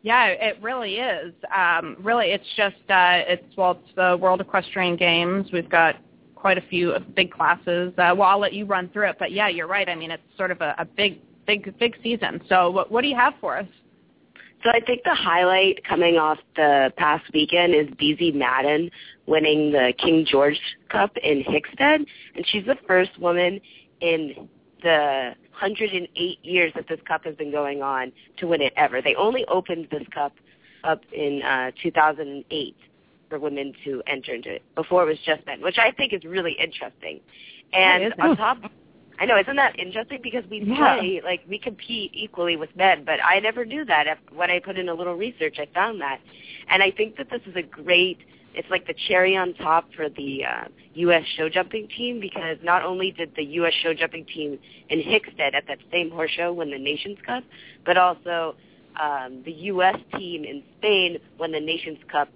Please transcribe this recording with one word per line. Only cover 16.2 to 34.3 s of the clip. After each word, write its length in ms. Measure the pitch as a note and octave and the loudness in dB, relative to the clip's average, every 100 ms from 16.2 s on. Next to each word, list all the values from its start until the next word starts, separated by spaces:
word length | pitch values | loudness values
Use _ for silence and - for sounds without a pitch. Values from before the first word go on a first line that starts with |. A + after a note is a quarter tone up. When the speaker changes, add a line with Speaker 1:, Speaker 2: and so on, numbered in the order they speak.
| D#3 D3+ _ - | 2 0 _ 2
Speaker 2:
the 360 | D3+ C#3 C3 - | 4 6 4 2
past 280 | D#3+ D#3 - | 0 0 0
weekend 420 | D#3 D3+ F3 F3 D#3 | -2 2 4 4 4
is 120 | D3 C3 | 2 -2
B 180 | D3 D3+ | -2 2
Z 140 | E3+ | 0
Madden 560 | C#3+ B2 C3 C#3 D3+ E3+ - - - - | 0 0 2 2 0 -2 -8 -20 -16 0
winning 440 | D#3 D#3 D3+ D3+ | 2 4 2 2
the 200 | D3 B2 B2 | 4 2 2
King 260 | - D#3+ D#3 | 2 2 4
George 320 | C#3 C#3+ D3+ - - _ | 4 4 2 -8 -14 _
Cup 260 | G3+ - - | -2 -2 -2
in 200 | - C#3+ | 0 0
Hickstead, 600 | C3+ D3 - - C#4 D4+ C#4+ - - - | 0 -2 -4 0 2 4 0 -12 -16 -8
and 100 | - | -4
she's 180 | G#3 G3 | -4 -2
the 100 | C#4 - | -4 2
first 300 | F#3 F#3 - | 2 2 -2
woman 400 | F3 F3 F3+ G3 _ - _ _ | 0 2 0 -2 _ -20 _ _
in 460 | E3+ D#3+ D3+ - - _ _ _ | -2 0 -2 -10 -20 _ _ _
the 480 | E3+ D#3 D3 C3+ B2 - _ | 2 4 4 0 -4 -10 _
hundred 400 | - G3 G#3+ G#3+ | -6 -4 -2 -4
and 140 | F#3 F3 - | -4 -8 -6
eight 280 | F3+ - | -6 -6
years 280 | - F3+ E3 D#3+ | -2 0 0 -2
that 120 | D#3 | -10
this 120 | D#3+ - | -10 -6
cup 160 | D#3+ E3 | -6 -6
has 100 | D3 | -10
been 160 | C#3+ | -6
going 300 | D3 C#3+ C#3+ | -4 -4 -4
on 300 | C#3 C3 B2+ _ _ - | -4 -4 -6 _ _ -10
to 100 | F3 | -2
win 140 | E3 | 0
it 120 | C3+ - | 0 2
ever. 240 | D3 B2+ | 0 2
They 140 | C#3 C3 | 0 2
only 300 | G#3 B3+ - | 0 0 -2
opened 420 | F#3 F3+ E3 D#3 | -2 -2 -8 -8
this 120 | D3+ B2+ | -12 -10
cup 200 | D#3+ C#3+ _ _ _ _ _ | -6 -8 _ _ _ _ _
up 180 | D3+ D#3 _ | -4 -4 _
in, 300 | C#3+ D3 C#3+ | -6 -4 -2
uh, 300 | C3+ C3+ B2+ - | -2 -2 -4 -6
two 80 | E3+ | -2
thousand 380 | D#3+ D#3 D3+ C#3+ | 2 2 2 -10
and 180 | C#3 - | -12 -10
eight 240 | D#3 C3+ _ _ _ _ _ _ | -10 -10 _ _ _ _ _ _
for 100 | D3+ | -8
women 340 | D3 C#3+ C#3 - | -6 -6 -10 -10
to 200 | C#3+ C3 - | -10 -8 -6
enter 300 | C3+ - | -8 -8